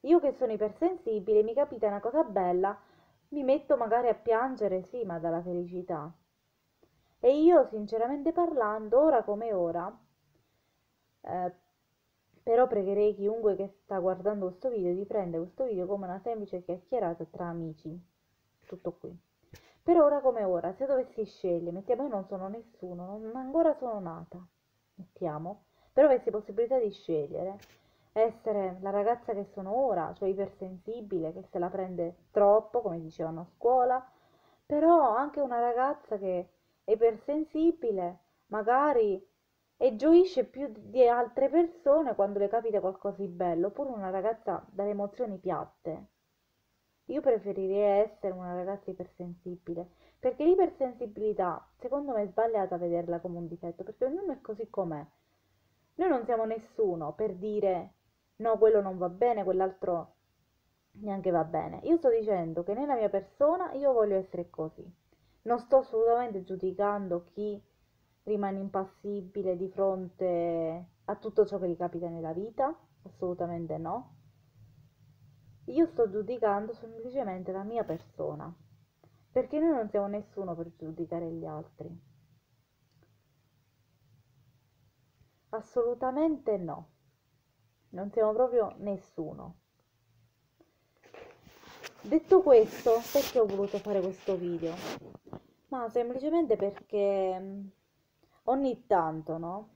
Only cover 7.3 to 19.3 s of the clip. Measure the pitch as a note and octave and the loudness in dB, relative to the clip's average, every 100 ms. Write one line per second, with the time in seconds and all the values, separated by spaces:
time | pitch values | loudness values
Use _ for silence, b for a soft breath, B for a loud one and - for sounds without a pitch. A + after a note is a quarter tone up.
7.3 | C#4+ D#4+ E4+ B3 A3 G#3 A3 A#3+ D4 C#4+ | 6 8 8 6 -2 -4 -2 -2 0 -2
8.3 | E4 E4+ D4 G#3+ G#3+ G#3+ A#3+ D#4 B3+ G#3 | 0 0 2 0 -2 4 6 6 4 2
9.3 | G#3 A3+ G3 E3+ E3+ F3+ A#3+ _ _ _ | -4 -2 0 0 -2 -6 -10 _ _ _
10.3 | _ _ _ _ _ _ _ _ _ - | _ _ _ _ _ _ _ _ _ -8
11.3 | F3 F3+ F3 _ _ _ _ _ _ _ | -6 -6 -8 _ _ _ _ _ _ _
12.3 | _ - A#3 B3+ G#3+ F#3+ G3+ G#3 G3 G3+ | _ 2 4 4 2 0 2 2 2 -2
13.3 | A3+ G#3+ F#3+ G3 _ _ G3 F3+ F#3 F#3+ | 2 0 0 -4 _ _ -2 0 0 -2
14.3 | G#3 F#3 F3+ C4 A3+ F3 F3+ G3 G#3+ F3 | -2 -6 -4 -4 -2 -2 -2 -2 -4 -2
15.3 | E3 F3 - C4 G3 F3+ G3+ F#3 F#3+ A#3 | -4 -6 -6 -4 -2 -2 -4 -4 -8 -6
16.3 | A3+ G3 F3+ F3 F#3 _ B3 F3+ E3+ E3 | -6 -6 -10 -8 -10 _ -2 -2 -4 -10
17.3 | - F3 E3+ E3 D#3 - E3+ - _ _ | -8 -8 -6 -8 -10 -12 -14 -18 _ _
18.3 | _ _ _ - F#3 F3 E3+ - F3 _ | _ _ _ -20 -10 -10 -10 -18 -18 _